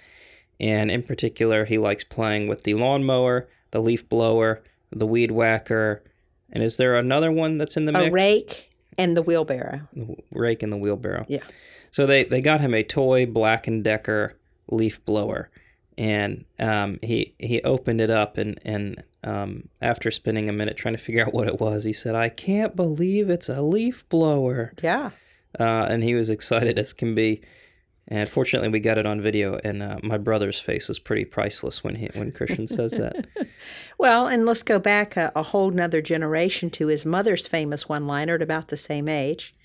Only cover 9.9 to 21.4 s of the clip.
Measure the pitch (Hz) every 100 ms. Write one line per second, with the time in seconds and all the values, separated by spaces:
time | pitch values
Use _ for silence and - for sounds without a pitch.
9.9 | 139 117 - - - 117 113 107 101 104
10.9 | 101 104 92 - 139 - - - - -
11.9 | - 139 139 - 127 147 151 139 110 107
12.9 | 147 131 131 120 113 110 113 - 113 107
13.9 | 110 - 107 104 - _ _ - 113 110
14.9 | - - 107 104 104 - - - _ _
15.9 | - 110 104 101 107 - - 113 107 101
16.9 | - 113 113 110 - 113 117 135 131 -
17.9 | 113 110 110 104 - 107 - - 104 101
18.9 | - - _ 110 101 98 101 - _ 120
19.9 | 117 113 - 110 110 107 104 107 - 113
20.9 | 113 - 113 117 117